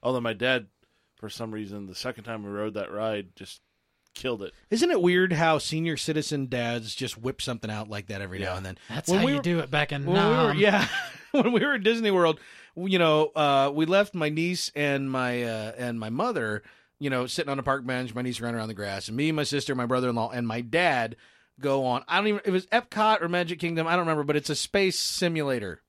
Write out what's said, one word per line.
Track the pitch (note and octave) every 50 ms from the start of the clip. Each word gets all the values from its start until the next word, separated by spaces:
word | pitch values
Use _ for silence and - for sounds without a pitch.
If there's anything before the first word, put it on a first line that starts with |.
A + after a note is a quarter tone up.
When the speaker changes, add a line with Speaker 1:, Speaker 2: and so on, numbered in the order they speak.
Speaker 1:
Although | - A#2+ C3 B2+
my | A#2+ A#2 A2+
dad, | G2 A#2 B2+ C3 B2+ G#2+ G2+ _ _ _ _ _ _ _ _ _ _
for | - G#2+
some | - - A#2 A2
reason, | A2 G#2+ G#2+ G2 G2+ G#2 G2+
the | F#2+ F#2
second | - - B2 A#2 A2+ G#2
time | A#2 A2+ A2 G#2
we | G2+
rode | G2+ G2+ G#2 A2 G2+
that | G#2 G2 -
ride, | E2+ G#2 A2 A2 G#2+ G#2 G2 F#2 _
just | - F#2+ - - - _ _ _ _ _ _ _ _ _ _ _
killed | - - C3 A#2+ G#2
it. | G2 - - _ _ _
Speaker 2:
Isn't | G#3 A3+ D4 F4
it | F4 A3
weird | F3 F3 F3+ F3+ F#3 F#3+
how | F3+ D3 E3+ E3 D#3+ D3
senior | - - D#3 D#3+ E3 E3+ D#3
citizen | C3+ - - D#3 D#3 D3 - D#3 C#3+ C3+ B2+
dads | A#2+ B2 A#2+ A#2 A#2 A#2+ A2 A2 -
just | - C3 B2 - -
whip | A2 B2+ C3+ _
something | - - B2 A2+ - A2
out | G#2+ G#2+ A2 G#2
like | G#2+ G2+ G2 -
that | G#2+ G2
every | G2 F#2+ F2+ F#2+
Speaker 1:
Yeah. | G2 F#2
Speaker 2:
now | F2+ F#2
and | F#2+
then? | F#2+ F#2+ - - -
Speaker 3:
That's | - D3+ - -
Speaker 2:
When | F3 G3
Speaker 3:
how | -
Speaker 2:
we | C4 C#4+
Speaker 3:
you | C#4+
Speaker 2:
were, | C4+
Speaker 3:
do | F3 F3 E3+
it | D3 B2+
back | C#3 D3 D3+ -
in | D3 C#3 C#3+ C#3
Speaker 2:
when | F3+
we | G3 G3 G#3 A3+ B3
were, | B3 A3 G3
Speaker 3:
Nam. | D#3
Speaker 2:
yeah, | G3 G#3 G3 G3+ - - - - - -
<laughs> | - - - - -
when | C#4+ A#3+ -
we | A#3+ A3
were | G3+ C#4+ C#4+
at | B3 F#3+
Disney | G#3 A#3 A#3 A3+ G#3+
World, | G3 F#3 F3 E3 D#3+ - - - - - - - _
you | - F3+ G3 F#3+ F#3
know, | E3+ D#3+ D#3 D3+ D3+ D3+ -
uh, | D#3 D3+ C#3+ C#3 C#3 C3+ C#3+
we | C#3+ D3+ D#3+
left | D#3+ F3+ G3 G#3 G3 -
my | F3+ D#3 D3+
niece | D3+ D#3 E3 F3 F3+ E3+ - - -
and | D3 D3 C#3+ C#3 C#3 C3+ C3+
my, | C3 C3 B2+ B2 B2 B2 A#2+
uh, | A#2 A2+ A2 G#2+ G#2+ A2+ A#2
and | B2+ B2 A#2 A#2
my | A2 A2
mother, | A2+ C3 G3 B3 A#3 E3 A#2+ A2 G#2+ G#2 - - - _ _ _ _ _
you | D3 C#3+
know, | C3 B2+ B2 B2+
sitting | - - D#3+ C#3+
on | C#3 C3+
a | C3
park | C#3 C3+ C#3 B2
bench, | B2 C3 B2 B2+ B2 G#2+
my | A#2+
niece | B2 B2+ A#2+ A2+
running | A#2 A#2+ A#2 A#2
around | A2 A2
the | A2+
grass, | F#2 G#2 G2+ G2 G2 - -
and | G#2+ A#2+
me | D3 D#3
and | D#3+
my | D3+ D3
sister, | - C#3+ C#3+ C3 - C#3
my | B2+ B2
brother-in-law, | A#2 C3 B2+ B2+ B2+ A#2+ A#2+ A2 A#2
and | - B2 A#2+ A#2
my | A2 A#2
dad | B2 A#2 A2 E3 F3+ F3 D3 B2+ A#2 A2+ A#2 _ - - _ _ _ _ _ _
go | C3+ C#3+ C3+ C3+ C3+
on. | B2+ B2 C3 - -
I | E3+ F3+
don't | G3+ G#3+
even, | G#3 G3+ -
it | G#3
was | F#3 F#3 F#3 _
Epcot | - A#3 A#3 _ - G#3+ G#3+ G#3+ A3 G#3
or | E3 E3+
Magic | F3 F3+ F3+ E3 F3+ D#3
Kingdom, | F3 E3+ E3+ E3 D#3+ E3
I |
don't | E3+ F3+
remember, | F3 E3 D#3+ D3+ D3
but | C#3+ D3+ D3
it's | C#3+ -
a | D3+
space | - - - - G3+ G3 F#3+ E3+ -
simulator. | - - - - F#3 F3 E3 D#3+ D3+ C#3+ C3 A#2+ G#2 F#2+ D#2+ - _